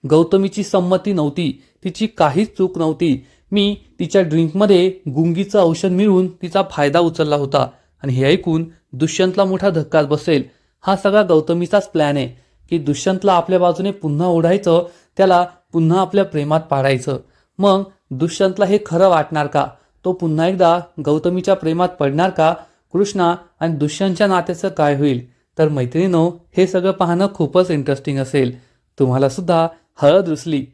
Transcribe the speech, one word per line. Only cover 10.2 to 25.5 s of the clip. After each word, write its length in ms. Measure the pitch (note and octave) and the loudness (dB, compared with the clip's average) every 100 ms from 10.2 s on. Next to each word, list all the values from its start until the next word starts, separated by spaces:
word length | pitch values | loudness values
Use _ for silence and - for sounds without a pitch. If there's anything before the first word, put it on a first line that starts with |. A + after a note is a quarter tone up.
| - D3 C3 _ _ _ | 0 -2 -2 _ _ _
हा 160 | - G3 | -4 0
सगळा 260 | G3+ G#3 F#3 | 2 2 4
गौतमीचाच 640 | D#3+ D#3 E3+ F3 G#3 - | 2 2 -4 0 -2 0
प्लॅन 260 | D#3+ D3 C#3+ | -2 0 -2
आहे 340 | B2 - _ _ _ | -6 -10 _ _ _
की 80 | E3+ | -4
दुष्यंतला 540 | C#3 C#3 F#3+ F#3+ G3+ | -4 -2 -2 0 2
आपल्या 260 | F3+ E3+ F#3 | 0 2 2
बाजूने 320 | F3 E3+ F#3+ | 2 0 -4
पुन्हा 360 | G3+ D#3+ D3 F3+ | -4 -6 -2 0
ओढायचं, 580 | E3+ E3 G3 F#3+ E3 - _ _ - | 2 2 0 2 0 0 _ _ 0
त्याला 300 | F#3+ F3 F3 _ _ | 4 4 2 _ _
पुन्हा 280 | E3 D#3+ F3+ | 0 2 2
आपल्या 240 | F#3 G3 | 0 0
प्रेमात 360 | G3 D#3 D3 D#3 | -2 -4 -2 -2
पाडायचं. 580 | D#3+ C#3 C3+ C3 C3 C3 _ _ _ - | 0 0 0 0 -2 -8 _ _ _ 0
मग 240 | G3+ F#3+ G3 _ _ | 2 2 -2 _ _
दुष्यंतला 540 | C3 E3 - F#3+ F#3+ | -6 -6 0 -2 0
हे 140 | F#3+ G3+ G#3 | 0 0 0
खरं 220 | E3+ F#3+ | 2 4
वाटणार 380 | E3 D3 D#3 D3 | 4 0 -4 -2
का? 200 | D3 - - _ _ | -2 -4 -8 _ _
तो 80 | F#3 | -6
पुन्हा 360 | F#3 E3 D#3 E3+ | -2 -2 0 0
एकदा 320 | F#3 E3+ F3 E3+ - | 2 2 2 -2 -8
गौतमीच्या 500 | D3 D3+ E3+ F3+ F3+ | -2 0 0 -2 0
प्रेमात 340 | F#3+ D#3+ E3 F3+ | 0 0 -2 -2
पडणार 420 | F3+ C#3+ D3 F#3 | -2 -2 0 0
का? 240 | F3+ D#3+ E3+ - _ _ | 2 0 0 -12 _ _
कृष्णा 420 | F3+ G3+ G3 E3+ F3 - _ | -2 -2 0 0 -2 -10 _
आणि 140 | E3 | -4
दुष्यंतच्या 520 | D#3 D3 - G3 F3 G3+ | -2 -4 -2 -4 0 0
नात्याचं 420 | F#3 E3+ E3+ F#3+ | 0 -2 -6 -6
काय 280 | - D3 C#3 | 0 0 2
होईल? 300 | D3 B2 B2 _ _ | 0 -2 -8 _ _